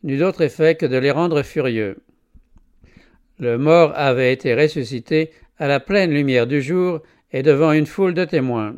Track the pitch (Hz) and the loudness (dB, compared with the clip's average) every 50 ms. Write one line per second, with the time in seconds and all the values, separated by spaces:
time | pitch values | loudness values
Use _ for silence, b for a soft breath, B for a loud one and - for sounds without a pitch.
0 | - 156 135 139 165 190 185 - 170 131 - - 156 160 165 160 165 135 127 127 | -6 -6 -2 -2 -2 -2 0 0 -2 -2 0 2 2 2 2 2 -2 0 0 0
1 | 127 139 139 147 170 180 160 147 139 - - 156 135 131 117 110 107 98 95 - | 0 0 0 0 0 0 0 -2 -2 -2 -4 -4 -4 -2 -2 -2 -4 -4 -6 -10
2 | _ _ _ _ _ _ _ - _ _ _ - _ _ _ _ b b b b | _ _ _ _ _ _ _ -20 _ _ _ -20 _ _ _ _ b b b b
3 | b b b b _ _ _ _ 147 120 117 120 139 151 160 175 165 147 156 - | b b b b _ _ _ _ -4 -4 -2 0 2 4 6 6 6 4 2 0
4 | 147 139 127 123 131 123 131 127 - 131 117 123 151 151 151 156 127 110 131 120 | 0 0 0 2 2 0 0 0 0 -2 2 2 2 0 0 -4 -8 -8 -10 -12
5 | 117 - 156 156 160 156 b b b b b _ 156 139 143 139 - - 196 202 | -6 -2 -2 -2 -2 -2 b b b b b _ -2 -2 -2 -2 -2 -2 0 0
6 | 190 170 147 147 143 139 131 123 117 123 143 147 131 135 175 185 180 180 175 156 | 0 2 0 0 0 2 2 0 0 2 0 -2 -2 -2 -2 -2 -2 -2 -4 -6
7 | b b b b b b - 131 131 151 147 139 160 160 151 156 151 147 - - | b b b b b b -8 0 2 2 4 4 4 4 4 2 0 0 -2 -2
8 | 196 185 180 165 185 156 - 156 131 131 120 113 110 104 - | -2 0 0 -2 -4 -2 -2 -2 -2 -2 -4 -4 -6 -6 -10